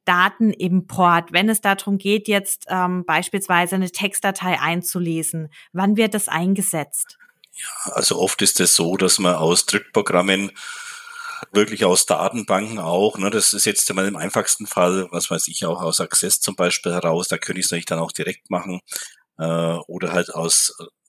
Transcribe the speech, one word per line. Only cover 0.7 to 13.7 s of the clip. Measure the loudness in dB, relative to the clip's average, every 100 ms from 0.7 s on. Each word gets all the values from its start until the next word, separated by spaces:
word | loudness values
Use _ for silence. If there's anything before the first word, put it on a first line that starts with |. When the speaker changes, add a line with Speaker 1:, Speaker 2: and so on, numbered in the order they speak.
| 2 0 2 6 6 4
Speaker 1:
wenn | 2 4
es | 2
darum | 2 0 0 -2
geht, | 2 0 2
jetzt, | 0 0 -8 -4
ähm, | -2 0 -2 0
beispielsweise | -2 0 -4 0 2 2 0
eine | -2
Textdatei | -2 -4 -2 -2 -2 -2 -2
einzulesen? | 0 -2 -2 -4 -2 -2 -4 -6 -10 -14 -12
Wann | -2 2 2
wird | 2 0
das | -2
eingesetzt? | -2 2 2 0 -4 -6 -6 -8 -12 -20 _ _
Speaker 2:
Ja, | -14 -12 -10 -6
also | -2 0 2
oft | 0 2
ist | 2 4
es | 2
so, | 4 2 2
dass | 2 4
man | 4 4
aus | 4 2 2
Drittprogrammen | -2 0 0 2 2 4 0 0 -8 -14 -14 -14 -16 -16 -14 -12 -12 -2
wirklich | 2 2 2 2
aus | 4 2
Datenbanken | 2 0 -2 -2 -2 -2 -6
auch, | -2 2 2 2
ne, | -2
das | 2 0
ist | 2
jetzt | 0